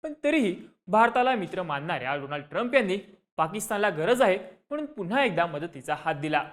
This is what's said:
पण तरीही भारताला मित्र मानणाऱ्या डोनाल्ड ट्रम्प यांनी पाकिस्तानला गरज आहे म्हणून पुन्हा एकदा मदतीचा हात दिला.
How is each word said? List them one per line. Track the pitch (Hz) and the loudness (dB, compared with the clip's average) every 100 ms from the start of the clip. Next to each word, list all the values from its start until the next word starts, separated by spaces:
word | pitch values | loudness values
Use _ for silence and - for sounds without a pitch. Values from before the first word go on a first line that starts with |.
पण | 311 294 | -8 -4
तरीही | 285 311 220 - - _ - | 0 2 2 -2 -12 _ 0
भारताला | 208 233 240 247 247 | 4 4 4 2 2
मित्र | 170 185 | -2 -6
मानणाऱ्या | 175 143 151 156 123 143 | -4 -4 -4 -4 -2 -4
डोनाल्ड | 139 147 143 | -4 -8 -6
ट्रम्प | 185 240 269 | -4 2 2
यांनी | 202 196 - - _ - | 2 -2 -6 -20 _ -2
पाकिस्तानला | 160 208 - 208 208 | -2 -2 -4 0 0
गरज | 160 170 247 | 2 2 4
आहे | 233 190 | 4 4
म्हणून | - - _ 294 294 | -2 -20 _ -8 -8
पुन्हा | - 180 247 | -8 -4 0
एकदा | 262 165 170 | 0 2 -2
मदतीचा | 147 165 139 127 151 | -2 -8 -10 -6 -4
हात | 160 151 | -2 -2
दिला. | 151 147 - | 0 0 -2